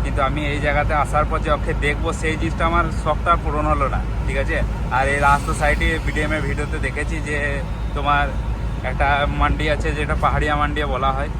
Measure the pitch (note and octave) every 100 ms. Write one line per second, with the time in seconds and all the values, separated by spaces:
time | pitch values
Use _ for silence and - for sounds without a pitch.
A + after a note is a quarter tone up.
0 | C#3 C#3+ C3+ C#3+ D3+ D3 D3 C#3+ D3 D3+
1 | C#3 D3 D3+ D#3 D#3 D3 - D#3 C#3+ D3
2 | D#3+ - D#3+ D#3 D#3+ D3+ E3 E3+ D#3+ C3+
3 | D#3+ D3 - E3+ - D3 D3+ D3 C3+ A2+
4 | - - - C3+ C#3+ D#3 - - - B2
5 | C#3 C#3+ C#3+ C#3+ C#3 D3 D3+ D3+ E3 D#3+
6 | D3+ D3 D3+ D#3 C#3+ C#3 D3 D#3 C#3 C3
7 | D3 E3 D3+ D3 C#3+ C#3+ D3 - - D3
8 | C#3+ C#3+ C#3+ - - - - - B2+ B2+
9 | C#3+ C#3+ C#3+ D3 D3 C#3+ D3+ D3 D#3+ D3
10 | C#3+ D#3 D3 C#3 D3+ D3 D3 D3 D3 B2+
11 | C3+ C3+ C#3 -